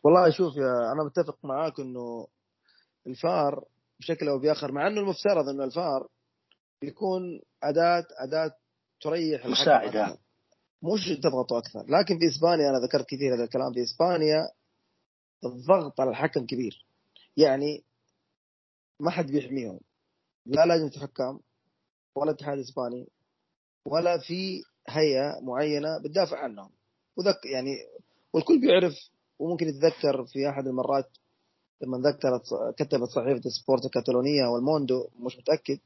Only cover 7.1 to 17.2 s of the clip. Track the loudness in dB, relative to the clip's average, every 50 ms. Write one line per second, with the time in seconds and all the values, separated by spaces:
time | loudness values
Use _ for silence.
7.1 | -2 -2 -4 -8 -10 -12 -16 _ _ _ -4 0 2 4 4 4 4 2 0 -4
8.1 | -10 -12 -8 -4 -2 -2 -2 -2 -6 _ _ _ _ _ _ _ _ _ -4 -4
9.1 | -2 -2 -2 -2 -2 -4 -2 -2 0 2 6 6 6 6 4 2 0 0 0 -2
10.1 | -2 -10 _ _ _ _ _ _ _ _ _ _ _ _ -4 -2 -2 -2 -2 -4
11.1 | -4 0 0 0 0 0 -2 -2 -2 -4 -4 -6 -14 -14 -4 2 2 2 2 2
12.1 | 0 2 2 0 2 2 2 2 4 4 2 2 2 0 0 0 0 -2 -2 -2
13.1 | -6 -4 -2 0 0 0 -2 -4 -2 -4 -4 -4 -4 -4 -6 -6 -2 _ 0 0
14.1 | 2 2 2 2 2 2 0 -4 -10 _ _ _ _ _ _ _ _ _ _ _
15.1 | _ _ _ _ _ _ -10 -10 -10 -8 2 4 4 4 4 -2 -4 -2 -2 -2
16.1 | 0 -2 -2 -2 -2 -2 -4 -4 -6 -4 -4 -6 -8 -12 _ _ _ _ _ _
17.1 | _ -20